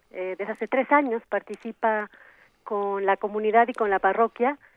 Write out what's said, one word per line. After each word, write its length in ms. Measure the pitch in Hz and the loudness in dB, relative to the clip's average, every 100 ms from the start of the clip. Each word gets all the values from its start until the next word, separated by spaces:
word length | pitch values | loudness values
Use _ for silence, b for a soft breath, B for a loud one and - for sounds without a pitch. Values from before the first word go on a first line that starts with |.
| _ | _
eh, 240 | 185 185 185 | -10 -8 -6
desde 160 | 208 | -8
hace 140 | 214 220 | -6 -2
tres 240 | 254 269 | -2 4
años, 300 | 294 277 226 - | 4 4 -2 -4
participa 800 | 202 - 208 233 - 226 214 208 b b b b _ | -6 -6 -10 -12 -2 0 0 -4 b b b b _
con 420 | - 104 202 196 196 | -8 -4 -2 -2 0
la 120 | 196 | 0
comunidad 500 | 208 214 214 226 233 | -2 -2 2 4 2
y 60 | |
con 160 | - 214 | 0 0
la 100 | 190 | 2
parroquia 580 | 190 190 226 - 247 294 - | 2 2 0 0 -2 -2 -10